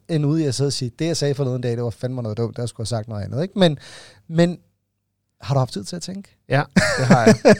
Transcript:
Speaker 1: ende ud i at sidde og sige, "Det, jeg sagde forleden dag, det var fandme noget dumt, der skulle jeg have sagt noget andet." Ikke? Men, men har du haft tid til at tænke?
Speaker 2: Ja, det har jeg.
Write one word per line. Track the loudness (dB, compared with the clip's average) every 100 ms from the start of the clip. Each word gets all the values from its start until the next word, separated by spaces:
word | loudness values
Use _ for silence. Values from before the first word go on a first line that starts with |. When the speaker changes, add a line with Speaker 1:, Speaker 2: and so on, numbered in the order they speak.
| -4
Speaker 1:
ende | -2 0
ud | 0
i |
at | 0 0
sidde | -2
og |
sige, | -2 -6 -4
"Det, | -4
jeg | -2
sagde | -2
forleden | 0 -2 -2
dag, | -4
det | -4
var | -4
fandme | -6 -8 -6
noget | -6 -4
dumt, | -4 -4
der | -8
skulle | -8 -6
jeg | -6
have |
sagt | -6
noget | -8
andet." | -6 -4
Ikke? | -4 2
Men, | 2 2 -8 -20 -20 -20 -4
men | 2 2 0 _ _ _ _ _ _ _ _
har | -4 -2
du |
haft | -2
tid | -4
til | -10 -12
at |
tænke? | -12 -14 -16 _ -4
Speaker 2:
Ja, | -2 0 0
det | 2 2 4
har | 6 6
jeg. | 6 6